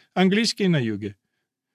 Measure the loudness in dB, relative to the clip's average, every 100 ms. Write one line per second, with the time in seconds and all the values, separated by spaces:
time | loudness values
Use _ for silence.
0 | _ 0 2 2 0 -2 0 0 -2 -4
1 | -8 -12 _ _ _ _ _